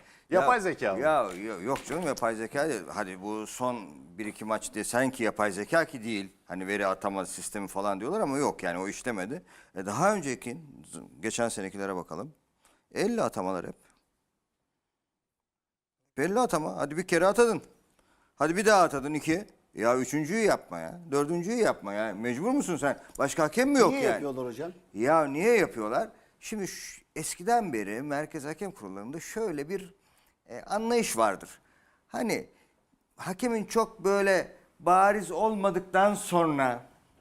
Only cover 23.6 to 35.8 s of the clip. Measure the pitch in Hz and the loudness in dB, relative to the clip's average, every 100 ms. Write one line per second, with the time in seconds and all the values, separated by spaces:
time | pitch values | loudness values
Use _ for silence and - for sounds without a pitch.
23.6 | 269 277 190 262 - - 143 131 123 117 | 2 6 6 4 0 0 -2 -6 -6 -8
24.6 | 170 180 _ 98 127 160 143 143 220 233 | -10 -12 _ 0 4 4 4 2 4 4
25.6 | 156 117 107 127 220 - _ _ - 214 | 4 0 -2 -2 -4 -10 _ _ -10 -6
26.6 | 180 - - - _ 156 160 - 180 240 | -6 -8 -14 -18 _ -10 -8 -6 2 2
27.6 | 196 113 98 110 147 143 151 156 139 156 | 2 -2 -2 -4 -4 -4 -4 -8 -8 -8
28.6 | 196 - 101 95 110 160 - 220 220 147 | -10 -10 -12 -12 -10 -12 -10 -4 -4 -4
29.6 | 147 190 180 _ _ _ _ _ - 120 | -6 -8 -10 _ _ _ _ _ -16 -14
30.6 | - 208 226 240 - 113 220 190 - - | -4 -2 2 2 2 2 2 2 -8 -20
31.6 | _ _ _ _ - 226 233 143 - _ | _ _ _ _ -10 -4 -2 -2 -4 _
32.6 | _ _ _ _ _ - 170 185 247 226 | _ _ _ _ _ -12 -8 -2 -2 -2
33.6 | 185 226 220 - 185 202 196 185 - - | 0 0 0 0 2 4 4 4 0 -10
34.6 | _ _ 165 185 196 208 165 170 220 208 | _ _ 4 8 8 4 0 0 0 2
35.6 | 196 175 | 2 0